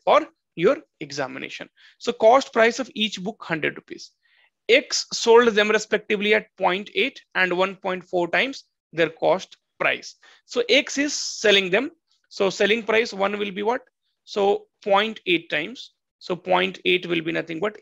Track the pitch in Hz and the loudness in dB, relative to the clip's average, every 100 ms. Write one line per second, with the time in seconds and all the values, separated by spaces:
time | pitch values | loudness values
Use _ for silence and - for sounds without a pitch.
0 | - 277 311 _ _ - 170 190 - _ | 2 2 2 _ _ -2 0 0 -6 _
1 | 143 139 131 131 - - - _ - _ | -12 -8 -8 -10 -14 -14 -16 _ -20 _
2 | - 233 220 269 - 226 226 233 247 - | -8 2 6 6 4 2 2 2 -8 -4
3 | 214 196 185 214 - 160 143 - - - | -6 -4 -10 -10 -8 -4 -4 -6 -14 -18
4 | - _ _ _ _ _ - 254 - - | -18 _ _ _ _ _ 2 2 2 -6
5 | - - 240 233 240 208 214 214 - 214 | -6 -2 6 6 6 4 2 0 -2 -4
6 | - 202 208 214 214 - 185 185 208 - | -2 -2 2 0 0 -4 -2 -2 -4 -4
7 | 254 - - 185 185 175 190 190 190 185 | -4 -6 -8 -2 -2 0 -2 -4 -6 -8
8 | 180 180 175 175 254 277 - _ _ 160 | -4 -4 -2 -2 -2 -6 -18 _ _ -2
9 | 160 160 160 180 - - _ - - 127 | -2 0 0 0 -4 -20 _ -4 -2 -2
10 | - - _ _ _ 247 - 262 - 269 | -8 -20 _ _ _ -6 2 2 2 -2
11 | 294 - - - 214 196 190 196 294 - | -4 -4 -8 0 4 4 4 0 -2 -8
12 | _ _ _ - 196 - 202 233 214 220 | _ _ _ -2 -2 0 0 0 0 0
13 | 233 196 196 208 202 190 208 262 - _ | 0 -2 -4 -2 -6 -6 -4 -6 -8 _
14 | _ _ - 214 196 208 - _ 208 196 | _ _ -8 0 0 0 -6 _ 2 2
15 | 220 214 - 165 165 151 180 262 - _ | 2 -4 -2 -2 -2 -6 -6 -10 -18 _
16 | _ _ - 175 185 180 185 180 185 180 | _ _ -8 -6 0 2 2 -2 -2 -2
17 | 185 170 160 165 160 160 208 214 | -2 -4 -4 -6 -6 -6 -6 -4